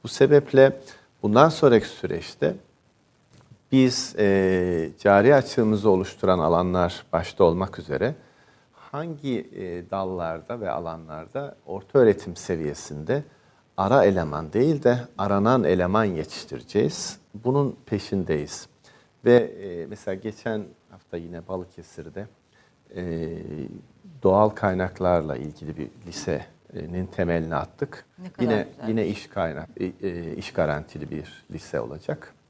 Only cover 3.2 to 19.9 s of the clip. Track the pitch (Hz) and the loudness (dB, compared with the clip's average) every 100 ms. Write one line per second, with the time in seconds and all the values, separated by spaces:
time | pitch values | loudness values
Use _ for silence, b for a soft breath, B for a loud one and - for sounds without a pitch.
3.2 | _ _ _ - _ 135 131 123 - - | _ _ _ -20 _ 4 4 2 -6 0
4.2 | 101 98 95 92 90 85 80 - 101 101 | 4 4 4 2 0 -2 -4 0 6 8
5.2 | 117 143 131 - 107 107 104 92 98 - | 8 6 4 0 2 2 4 2 0 -2
6.2 | 95 90 80 85 90 90 90 - - 85 | 0 2 2 2 2 0 0 -4 -4 -4
7.2 | 87 - 87 85 92 - - 69 113 156 | -4 2 2 4 -4 -8 -8 -2 -2 -4
8.2 | b b b b b _ - 139 170 147 | b b b b b _ -14 -10 -10 -8
9.2 | 139 117 - 98 92 87 90 98 95 92 | -6 -6 -6 -12 -10 -10 -8 -6 -4 -6
10.2 | 82 82 - 120 98 64 82 80 80 78 | -6 -8 -10 -8 -6 -6 -8 -12 -14 -16
11.2 | 82 135 139 - - 95 - 139 113 98 | -12 -12 -12 -16 -14 -14 0 4 6 4
12.2 | - 82 - 82 76 71 - 76 78 139 | -4 -12 -8 -6 -6 -8 -12 -12 -4 -4
13.2 | 147 b b b b - 98 131 101 92 | -6 b b b b -4 2 6 4 2
14.2 | 78 76 78 101 143 147 123 123 120 - | -4 -6 -4 0 2 2 2 0 -4 -6
15.2 | 101 101 107 127 82 92 90 107 107 80 | 0 2 4 4 2 2 2 0 0 -4
16.2 | 73 - - 64 - 104 139 - - - | -8 -12 -12 -14 -4 0 0 -4 -12 -14
17.2 | _ 104 120 139 139 - - 104 - 98 | _ -8 -2 0 -2 -6 -6 -6 -4 -6
18.2 | 82 76 76 - - _ b b b _ | -2 -4 -4 -14 -18 _ b b b _
19.2 | 117 120 110 - 98 85 76 | 4 4 4 -8 -12 -10 -12